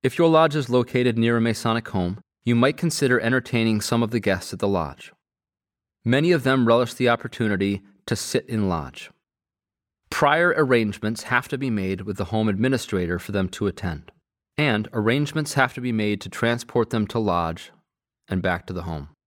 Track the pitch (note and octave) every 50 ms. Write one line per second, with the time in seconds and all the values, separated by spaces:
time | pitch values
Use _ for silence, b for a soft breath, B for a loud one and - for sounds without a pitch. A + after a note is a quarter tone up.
0 | - C3 - - E3+ E3 D#3+ D#3+ D#3+ D#3 C#3+ D#3 C3 A#2 A#2+ B2+ A#2+ - - B2
1 | B2 B2 A2+ A2+ A2+ A#2 A#2 A#2 A2+ A#2 A2 - - A#2 A2+ A#2 A2+ - - F#2+
2 | F2+ F2 G2+ A2 _ _ _ _ _ A#2 A#2+ A#2 B2 C#3 D3 - - E3 - -
3 | D3 B2+ B2 A#2+ - A#2 C3 B2+ - - - A#2 A2+ A2+ A2 G#2+ - - A#2+ A#2
4 | A#2 G#2+ B2 A#2 - G#2 F#2+ F2+ - - - - - G2+ G2+ F2+ D#2+ C#2 C#2 -
5 | - - _ _ _ _ _ _ _ _ _ _ _ _ _ _ _ _ _ _
6 | _ A#2 B2 C#3 D#3 F3 F3 D3+ A#2 C3 C3+ C3+ A#2+ A2+ A#2 A#2+ B2 A2+ - -
7 | B2+ A#2+ A#2 - - A#2+ - - A#2 G#2+ G2+ F#2 G2 G2 G2+ G2 b b b b
8 | _ - A#2+ - - - - B2+ - - A#2 A2 G2+ F#2+ F2 D#2+ C#2+ C2 - -
9 | - - _ _ _ _ _ _ _ _ _ _ _ _ _ _ _ _ _ _
10 | _ _ - - D#3 C#3+ D3+ E3 F3 F3 D3 D#3 D3+ B2+ B2+ A#2 A2 G#2 G2 -
11 | - G#2+ A#2 - - - B2+ B2 B2 - D3 B2+ C3+ C3 A2 G#2 F#2+ F#2+ G2 F#2
12 | G2 G#2 G2+ - G2 - A2 A2 A2 A2 G2 F#2+ A#2 C3 C3+ A#2 - - G#2+ F#2
13 | F2+ E2 F2+ F2 - - G2+ G2+ F#2 F2+ - - G#2 G2 - - - F2+ D#2+ D2
14 | - - _ _ _ _ _ _ _ _ _ - D3+ C#3+ A2 G#2 G#2+ - - A#2
15 | G#2 A2+ B2 C#3+ D3 C#3+ - D#3 D3 - - C#3 C3 A#2+ - C3 B2 B2 A#2 A2
16 | G#2+ G#2 G#2 G2+ - G2+ - - A#2+ A#2 A#2 A#2 - - - A#2+ A2+ - - A2+
17 | G#2 - - A#2 A2 G2+ F2 F2 E2+ E2 E2 - - - _ _ _ _ _ _
18 | _ _ _ _ _ _ G2 F#2 E2+ F#2 - F#2+ - - F#2 F2+ E2 F2 E2 D2+
19 | C#2+ D2 _ _ _